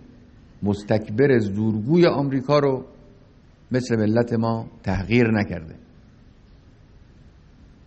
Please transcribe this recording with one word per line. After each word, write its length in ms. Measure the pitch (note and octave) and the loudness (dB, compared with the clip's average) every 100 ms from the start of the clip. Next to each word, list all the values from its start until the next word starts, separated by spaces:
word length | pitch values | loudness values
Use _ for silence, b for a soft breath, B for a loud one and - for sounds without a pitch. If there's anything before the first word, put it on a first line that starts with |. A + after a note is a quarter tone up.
| - - - - - - | -20 -20 -20 -20 -20 -6
مستکبر 760 | G2 G2+ - G#2+ G#2+ G#2+ C#3+ B2 | -4 -2 -2 -2 -2 0 4 4
زورگوی 680 | G#2 G2 A2 G#2+ A2 F3 E3+ | 0 -2 -2 -2 0 2 4
آمریکا 540 | A2+ C#3 C3+ B2 D3 | 2 -2 -4 0 0
رو 260 | C#3 C3 - - - - - - - _ - | 2 -2 -8 -20 -20 -20 -20 -20 -20 _ -6
مثل 240 | B2+ B2 A2+ | -4 0 0
ملت 380 | G#2 A2+ A#2+ | 2 2 0
ما 340 | A#2 A2+ A2+ A2+ - | 0 -2 -4 -8 -10
تحقیر 480 | - F#2+ F#2 A#2 A2+ | -4 -4 2 2 4
نکرده. 440 | A2 F#2 E2+ D#2+ F2 - - - - - - - - - - - - - - - - - - - - | 2 -2 -6 -12 -18 -20 -20 -20 -20 -20 -20 -20 -20 -20 -20 -20 -20 -20 -20 -20 -20 -20 -20 -20 -20